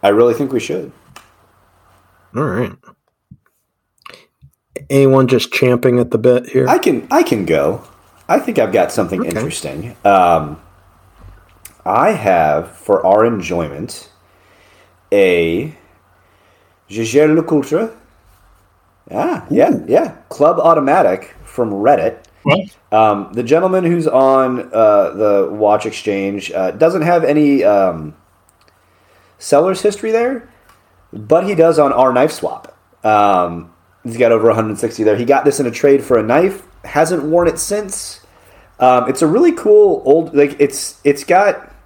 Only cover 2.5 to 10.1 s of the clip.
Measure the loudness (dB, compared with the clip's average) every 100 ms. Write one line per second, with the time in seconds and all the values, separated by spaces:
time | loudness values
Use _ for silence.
2.5 | -4 -6 -10 _ _ _ _ _ -20 _
3.5 | _ _ _ _ _ -20 -20 _ _ _
4.5 | _ _ -18 -2 2 4 4 4 0 -2
5.5 | -2 0 2 0 0 -2 0 2 0 0
6.5 | -2 0 0 0 -2 -2 -2 0 -2 0
7.5 | 0 0 -4 -12 _ _ _ -2 -2 0
8.5 | -2 0 0 -2 -2 -4 -4 -6 -6 -8
9.5 | -10 -12 -12 -14 -4 2